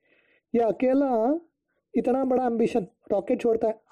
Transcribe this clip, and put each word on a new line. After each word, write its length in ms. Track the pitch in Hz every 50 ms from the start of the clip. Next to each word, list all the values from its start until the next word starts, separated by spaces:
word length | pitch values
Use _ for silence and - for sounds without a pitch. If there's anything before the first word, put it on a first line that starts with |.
| _ _ _ _ _ _ _ _ _ _ -
ये 60 | 233
अकेला 800 | 233 220 185 - 254 254 262 277 285 269 247 220 220 254 302 339 330 _ _ _ _ _ _ _ _ _ -
इतना 300 | 240 226 247 240 269 269
बड़ा 200 | 262 254 247 254
ambition, 420 | 240 233 220 233 - - 240 180 - _ _ _ -
rocket 300 | 208 196 185 - 254 -
छोड़ता 260 | - 240 220 226 -
है 140 | 220 220 - _ _